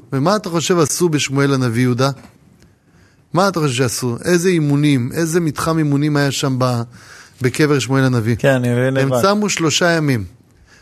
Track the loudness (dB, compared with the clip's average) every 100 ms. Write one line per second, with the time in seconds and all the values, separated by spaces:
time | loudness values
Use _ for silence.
0 | -6 -2 0 0 -2 -4 0 2 2 2
1 | 0 0 -2 0 0 2 0 0 0 2
2 | 0 -2 -14 _ _ _ -20 _ _ _
3 | _ _ _ 0 0 0 -2 0 -2 -2
4 | -6 -4 0 0 2 0 0 2 2 2
5 | -2 -4 -2 0 -2 -4 -2 0 0 0
6 | 0 0 0 0 -2 0 0 0 -6 -12
7 | -20 -20 -20 -4 -4 0 2 2 0 0
8 | 2 0 0 0 2 2 0 0 0 0
9 | 0 2 2 0 -2 0 0 0 0 2
10 | 0 -2 -4 -14 _ _ _ -20